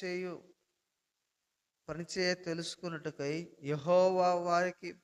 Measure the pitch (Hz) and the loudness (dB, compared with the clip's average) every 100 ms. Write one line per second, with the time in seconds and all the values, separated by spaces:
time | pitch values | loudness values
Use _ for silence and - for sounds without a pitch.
0 | 185 180 180 160 - _ _ _ _ _ | -6 -4 -4 -8 -14 _ _ _ _ _
1 | _ _ _ _ _ _ _ _ - 156 | _ _ _ _ _ _ _ _ -12 -10
2 | 170 185 180 180 170 165 165 - 175 160 | -8 -4 -2 -2 -4 -6 -6 -8 -8 -6
3 | 151 147 143 156 175 - 139 147 151 180 | -8 -6 -4 -4 -8 -10 -4 -4 4 6
4 | 185 185 180 180 175 170 180 - 175 185 | 6 6 4 4 2 2 2 -2 -12 -14